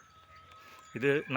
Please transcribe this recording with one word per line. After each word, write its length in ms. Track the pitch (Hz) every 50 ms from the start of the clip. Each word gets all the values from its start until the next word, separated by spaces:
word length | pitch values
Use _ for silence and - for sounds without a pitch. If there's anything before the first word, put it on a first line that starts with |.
| - 622 - - 659 - - - - - - - - - - - - - - 120
ഇത് 120 | 120 143 139 151 156 - 135